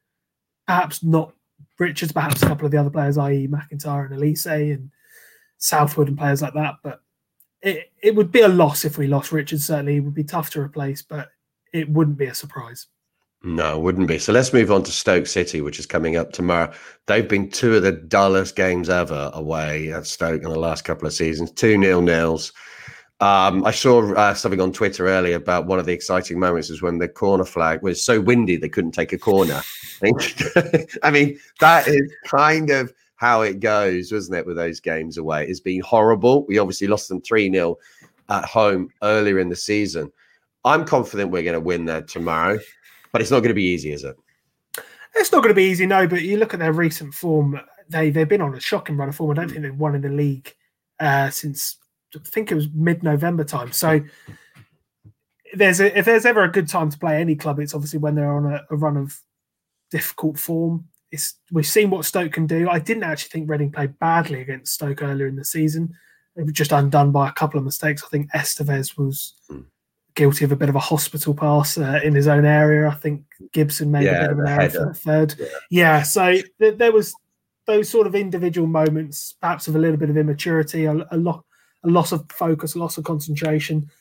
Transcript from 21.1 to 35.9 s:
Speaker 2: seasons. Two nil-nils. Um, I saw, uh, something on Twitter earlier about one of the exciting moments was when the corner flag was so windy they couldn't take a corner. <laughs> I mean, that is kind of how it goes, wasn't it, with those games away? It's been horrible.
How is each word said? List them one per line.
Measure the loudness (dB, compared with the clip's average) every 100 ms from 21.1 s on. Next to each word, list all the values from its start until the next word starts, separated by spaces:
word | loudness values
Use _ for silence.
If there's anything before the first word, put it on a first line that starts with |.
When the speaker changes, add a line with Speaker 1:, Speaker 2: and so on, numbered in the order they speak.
Speaker 2:
seasons. | -2 -4 -4 -8
Two | 0 4 6
nil-nils. | 6 4 4 2 2 -2 -6 -16 -20 -20 -20 -20 _ 0
Um, | 4 4 4 2 0
I |
saw, | 2 6 6 4
uh, | 2 2 2
something | -2 0
on | -2
Twitter | 0 -2 0 0
earlier | 2 2 -2
about | 0 -2 0
one | -2
of | -2
the |
exciting | -4 -2 -2 -2 -2
moments | 0 0 -4
was | -6
when | -4 -2
the | -4
corner | -2 0 2 0
flag | 0 0 0
was | -4 -2
so | 0 2
windy | 4 2 2 0
they | -2
couldn't | -4 -4
take | -4 -4
a | -2
corner. | 2 2 2 -2 -8 -16
<laughs> | -18 0 0 2 -2 -6 0 0 2 -2 -2 -2
I | 2
mean, | 4 2 -2 _ 4
that | 6 6 4
is | 0 0 -8 -2
kind | 2 2 2 0
of | 0 -2 _ _ -2
how | 2 4
it | 2 0
goes, | 0 2 2 -2 -4
wasn't | -6 -4 -6
it, | -4
with | -4
those | -4 -4
games | -6 -6 -6 -8
away? | -4 -4 -4
It's | -6
been | -4 -6
horrible. | 0